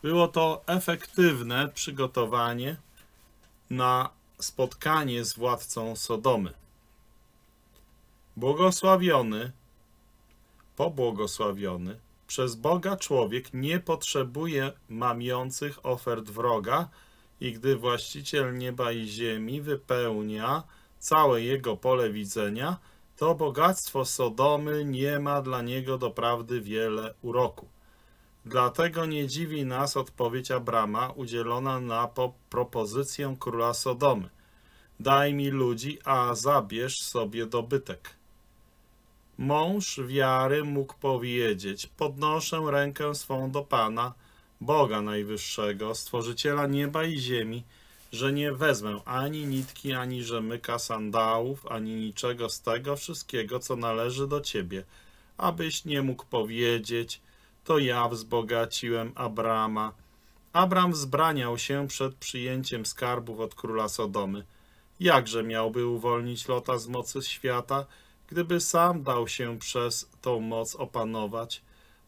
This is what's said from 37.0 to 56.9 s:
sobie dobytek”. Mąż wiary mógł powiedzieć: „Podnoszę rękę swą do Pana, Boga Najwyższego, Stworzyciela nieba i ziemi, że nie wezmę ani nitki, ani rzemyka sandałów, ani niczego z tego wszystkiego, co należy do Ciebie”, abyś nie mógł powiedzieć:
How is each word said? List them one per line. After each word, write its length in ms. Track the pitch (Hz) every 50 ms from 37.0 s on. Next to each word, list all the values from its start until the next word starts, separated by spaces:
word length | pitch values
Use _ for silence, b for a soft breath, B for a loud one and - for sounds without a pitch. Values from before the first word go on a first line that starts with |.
sobie 440 | - - - 123 113 101 110 113 113
dobytek”. 720 | 110 117 120 117 117 139 139 - - 92 - - - - _ _ - - - _ _ _ _ _ _ _ _ _ _ _ _ _ _ _ _ _ _ _
Mąż 600 | - 127 135 147 151 160 175 196 208 190 - - 143 131
wiary 560 | 123 131 139 135 131 131 131 131 135 143 151 151
mógł 300 | 147 143 139 139 135 -
powiedzieć: 960 | - - 139 131 123 120 123 120 123 117 110 104 92 101 98 98 98 - - -
„Podnoszę 640 | - 151 147 135 135 151 151 156 160 156 - 170 160 160 147
rękę 440 | 139 143 143 143 139 - 151 147 147
swą 360 | 143 - - 139 131 135 131
do 100 | 131 143
Pana, 520 | 143 - - 120 110 110 110 120 120 127 - b b b b b b b b _
Boga 400 | 117 123 151 156 143 117 107 107
Najwyższego, 920 | 104 104 104 104 104 101 107 104 - - - - 107 104 101 98 107 110 113
Stworzyciela 720 | 110 - - - 120 113 120 117 - - 147 143 147 143
nieba 360 | 139 139 139 143 143 147 156 160
i 160 | 165 160 139
ziemi, 440 | 127 123 127 120 110 110 113 123 120 B B B B B B B B B
że 220 | - 113 127 139 139
nie 180 | 143 147 147
wezmę 480 | 139 127 156 151 135 104 104 107 104 104 -
ani 400 | 127 127 131 135 143 156 151 147
nitki, 480 | 139 135 131 131 131 - - - 139 131
ani 300 | 127 123 127 127 123 120
rzemyka 560 | 113 117 113 110 110 117 117 - - 117 117
sandałów, 840 | - - 117 110 107 104 104 113 110 110 113 113 120 131 139 135 -
ani 300 | - 117 113 107 110 110
niczego 540 | 110 110 110 104 - - 123 123 120 117 107
z 120 | - -
tego 340 | - 120 113 120 131 139 143
wszystkiego, 640 | 139 - - 165 - - - - 120 110 104 123 123
co 160 | - - 131
należy 520 | 120 117 117 113 113 117 123 123 131 139
do 140 | 139 147 147
Ciebie”, 420 | 139 - - 107 92 87 98 95 95 b b b b b b b b b b
abyś 480 | - - 175 165 165 165 160 156 - -
nie 160 | 160 147 139
mógł 240 | 135 135 127 - -
powiedzieć: 960 | _ - 120 110 107 113 117 120 120 117 117 107 110